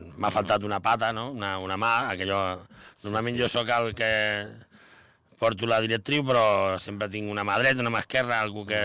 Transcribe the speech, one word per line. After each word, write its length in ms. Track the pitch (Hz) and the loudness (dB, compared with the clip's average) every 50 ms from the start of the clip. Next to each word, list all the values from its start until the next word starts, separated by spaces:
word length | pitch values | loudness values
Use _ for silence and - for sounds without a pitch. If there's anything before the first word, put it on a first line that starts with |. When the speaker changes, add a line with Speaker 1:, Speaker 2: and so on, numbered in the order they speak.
| 82 85 78 | -14 -16 -8
Speaker 1:
m'ha 180 | 73 104 104 | -2 -2 0
faltat 320 | 104 110 101 95 107 104 101 | 0 0 2 2 2 0 2
una 160 | 104 104 98 | -2 -4 -2
pata, 320 | - 113 120 110 113 113 113 | 2 0 0 2 0 -2 -2
no? 200 | 110 117 135 143 | -4 -6 -8 -8
Una, 240 | 113 101 98 95 95 | -6 -6 -4 -4 -4
una 160 | 92 95 95 | -4 -4 -4
mà, 160 | 98 110 117 113 120 131 | -2 0 2 2 2 0
aquello. 320 | 123 98 90 92 98 98 98 95 92 92 92 - - - - - - - _ - | -2 -4 -4 -2 -2 0 0 0 -2 -4 -6 -10 -16 -20 -20 -20 -20 -20 _ -10
Normalment 320 | 104 107 110 113 120 120 | -4 -4 -2 -2 -2 -2
Speaker 2:
Sí, 80 | 120 123 | 0 0
sí. 0 | |
Speaker 1:
jo 80 | 117 | 0
sóc 200 | - 120 117 113 | 0 -2 0 0
el 200 | 120 120 117 113 104 | 0 0 0 0 -2
que 160 | - 113 110 110 107 107 107 104 104 101 107 110 110 - _ _ - - - - - - _ _ _ _ _ _ | 0 0 2 2 2 2 0 0 -2 -4 -8 -12 -18 -20 _ _ -20 -20 -20 -20 -20 -20 _ _ _ _ _ _
porto 320 | _ 117 113 110 95 113 | _ 2 2 2 2 0
la 140 | 113 113 110 | 2 2 2
directriu, 420 | 110 110 113 113 98 - 143 147 139 | 2 2 -2 -2 -2 0 0 0 2
però 540 | 131 127 120 113 107 101 98 98 95 92 92 | 4 4 6 6 6 6 4 4 2 0 -2
sempre 320 | - 107 104 101 107 101 | -4 -8 -6 -6 -6 -4
tinc 180 | 98 107 104 104 | -4 -6 -6 -4
una 160 | 104 104 101 | -4 -2 -2
mà 140 | 104 98 110 | 0 0 4
dreta, 240 | 123 135 131 127 123 | 4 4 2 2 0
una 80 | 117 117 | 0 0
mà 80 | 107 | -2
esquerra, 380 | 101 - - 131 127 120 120 113 | -2 0 0 0 0 2 0 0
algú 220 | 110 107 101 104 104 | 0 -2 -4 -8 -6
que, 140 | 101 107 107 104 | -2 0 0 2